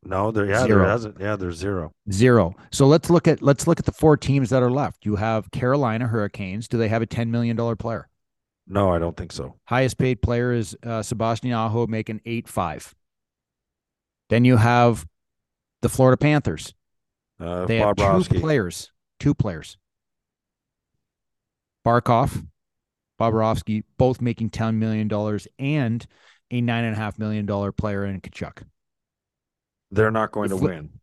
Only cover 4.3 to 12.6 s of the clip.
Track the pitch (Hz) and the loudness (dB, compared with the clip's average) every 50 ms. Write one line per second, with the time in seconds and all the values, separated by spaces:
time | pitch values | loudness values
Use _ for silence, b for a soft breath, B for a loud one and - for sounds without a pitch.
4.3 | 139 139 135 107 127 131 123 123 123 139 143 - - _ _ 104 104 95 104 113 | 0 0 0 2 2 2 2 2 0 0 -2 -4 -6 _ _ -4 -2 -2 0 0
5.3 | 113 110 101 - - - - 123 135 143 143 120 110 113 123 120 110 117 104 101 | -2 -2 -4 -6 -8 -4 0 0 2 2 0 0 -2 -2 -2 -2 -2 -2 -2 -4
6.3 | _ - 104 92 92 104 117 - - 117 113 104 110 113 113 107 - - 117 117 | _ -8 -8 -8 -8 -8 -8 -4 -2 0 0 0 0 0 -2 -2 -4 -4 -4 -2
7.3 | 117 120 120 117 117 113 117 117 117 101 - 113 113 104 - _ _ _ _ _ | -2 -2 0 0 -2 -2 -2 -2 -4 -4 -6 -8 -8 -8 -10 _ _ _ _ _
8.3 | _ _ _ _ _ _ _ _ 92 104 101 95 87 85 85 85 82 - 92 82 | _ _ _ _ _ _ _ _ -2 0 2 2 2 2 0 -2 -4 -8 -12 -12
9.3 | - - 78 65 - _ _ _ 120 123 131 127 - _ - 131 127 - - - | -10 -12 -12 -12 -12 _ _ _ 0 0 0 0 0 _ 0 0 0 0 -2 -2
10.3 | 120 120 120 123 123 120 110 - - - - 120 117 113 104 - 123 107 113 113 | 0 0 0 0 0 -2 -4 -6 -10 -14 -10 -8 -6 -6 -4 -6 -4 -2 -2 -2
11.3 | 117 110 - 127 123 113 110 113 107 117 120 107 110 110 110 - 113 110 _ 117 | -2 -2 -2 -4 -2 -2 -2 -2 0 -2 -2 -2 -2 -6 -6 -6 -8 -10 _ -6
12.3 | 117 113 113 - - - | -6 -6 -6 -6 -4 -4